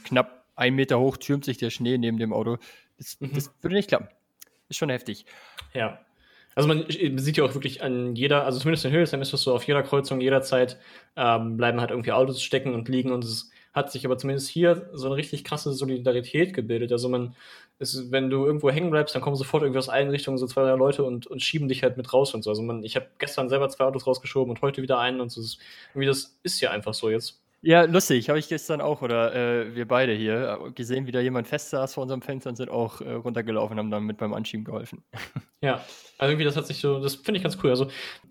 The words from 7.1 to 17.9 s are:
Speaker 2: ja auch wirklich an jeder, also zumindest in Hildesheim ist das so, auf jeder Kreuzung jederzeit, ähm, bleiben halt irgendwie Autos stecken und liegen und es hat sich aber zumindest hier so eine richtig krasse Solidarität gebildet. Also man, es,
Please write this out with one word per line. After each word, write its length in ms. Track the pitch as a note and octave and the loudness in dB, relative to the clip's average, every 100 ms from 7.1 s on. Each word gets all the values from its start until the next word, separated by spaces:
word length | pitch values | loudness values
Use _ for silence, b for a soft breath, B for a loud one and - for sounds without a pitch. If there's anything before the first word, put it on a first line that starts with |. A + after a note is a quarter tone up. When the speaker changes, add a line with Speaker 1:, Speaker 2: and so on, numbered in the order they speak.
| C3 C#3 D3+ | 0 0 2
Speaker 2:
ja 80 | C3 | 2
auch 80 | |
wirklich 280 | C3+ C3+ - | 0 -6 -6
an 360 | C3+ B2 B2 A#2+ | -4 -2 -4 -2
jeder, 260 | C#3 C#3+ | 2 4
also 160 | C3+ B2+ | 2 0
zumindest 240 | D3+ D#3 | 0 2
in 80 | C3 | 2
Hildesheim 300 | D#3 E3 C#3 | 2 2 0
ist 100 | C3+ | -2
das 100 | C#3+ | -2
so, 120 | C3+ | 2
auf 100 | A#2+ | 2
jeder 200 | - C#3+ | 2 2
Kreuzung 360 | C#3 C#3 C3+ C3 | 2 0 0 0
jederzeit, 580 | B2+ C3+ C3+ C3 B2+ - B B B - | 4 4 4 4 2 0 B B B 0
ähm, 400 | B2 A2+ A2+ A2+ | 2 4 2 0
bleiben 240 | A#2+ A#2+ | 2 2
halt 120 | A#2+ | 0
irgendwie 200 | B2 A#2 | -2 0
Autos 320 | G#2+ C3 B2+ | 2 2 0
stecken 300 | - C3+ C3 | -2 -2 0
und 160 | A#2 A2+ | -4 -2
liegen 240 | B2+ B2+ | -2 0
und 100 | B2 | -2
es 280 | A#2 A2 - b b | -4 -8 -10 b b
hat 180 | D3 C#3 | -4 -4
sich 140 | B2+ B2+ | -4 -2
aber 120 | B2+ | -2
zumindest 300 | C#3 C#3 C3+ | -2 -4 -4
hier 400 | E3 F3 E3+ F#3 | 4 4 4 0
so 140 | C#3+ C3 | -8 -4
eine 100 | C#3 | -2
richtig 260 | D3+ D3 | -4 -8
krasse 300 | - D3 D3 | -6 -6 -4
Solidarität 800 | C3+ C3+ B2+ B2+ B2 A#2+ D3+ F3+ | -4 -2 0 0 0 0 0 0
gebildet. 400 | D#3+ A2+ A#2 A#2+ | 0 -2 -2 0
Also 160 | A#2+ B2+ | 0 0
man, 260 | B2 B2 B B B B _ | -2 -2 B B B B _
es, 320 | C3 | -8